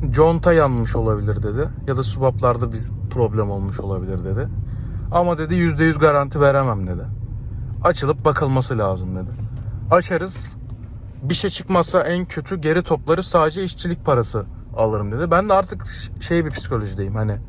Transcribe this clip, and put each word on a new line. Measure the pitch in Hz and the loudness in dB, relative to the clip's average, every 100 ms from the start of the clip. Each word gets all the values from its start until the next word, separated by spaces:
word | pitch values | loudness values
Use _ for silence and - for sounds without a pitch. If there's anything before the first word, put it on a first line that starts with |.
| 147 | 0
conta | 120 160 165 175 | 4 6 6 6
yanmış | 165 143 120 113 120 | 6 4 2 0 0
olabilir." | 110 107 104 98 | 0 0 0 0
dedi. | 104 110 156 - - | -2 -2 -4 -4 -4
"Ya | 131 | -2
da | |
subaplarda | 131 123 135 107 127 117 117 | -2 0 0 2 2 2 -2
bir | 110 - - - | -4 -6 -6 -4
problem | 127 110 107 101 | 0 0 0 -2
olmuş | 98 95 98 | -2 -4 -4
olabilir." | 98 95 92 92 | -4 -4 -4 -4
dedi. | 92 101 - - - - - - - | -2 -4 -2 -6 -6 -8 -6 -6 0
"Ama," | 175 175 165 | 2 2 0
dedi, | 156 | 0
"yüzde | 180 170 147 | 2 2 4
yüz | 160 147 | 4 6
garanti | 151 143 139 147 | 6 6 2 4
veremem." | 143 139 131 101 92 | 4 6 2 0 -2
dedi. | 87 92 - - - - - - - | -4 -6 -8 -8 -8 -8 -8 -8 0
"Açılıp | 175 170 139 143 | 0 2 0 2
bakılması | 131 143 143 131 127 131 | 2 2 2 0 0 0
lazım." | 98 92 92 92 | 0 0 -4 -6
dedi. | 92 - - - - - - | -6 -8 -8 -8 -8 -6 2
"Açarız. | 175 - 175 185 - - - - - - - - - | 2 2 -2 -4 -8 -10 -12 -12 -12 -12 -14 -14 -8
Bir | 131 | -2
şey | 170 202 | 0 0
çıkmazsa | - 175 185 165 185 | -4 2 2 4 2
en | 156 175 | 2 -2
kötü | 180 - 139 190 | -4 -8 -6 -2
geri | 156 160 | 2 2
toplarız. | 175 151 147 175 185 | 2 -2 2 0 4
Sadece | 175 156 165 | 4 4 0
işçilik | 185 - 175 170 | -6 -4 -6 -2
parası | - 127 113 110 95 - - - | 2 2 2 -4 -6 -12 -10 0
alırım." | 110 107 101 | 0 0 -2
dedi. | 117 170 | -2 2
Ben | 170 208 | 2 4
de | |
artık | 196 190 202 - | 2 2 -8 -10
ş-, | - - - | -10 -10 -10
şey | - 170 | 0 0
bir | 156 | 0
psikolojideyim | - - 120 104 95 98 | -6 -4 -4 -4 -6 -4
hani. | 107 107 101 | -2 -2 -2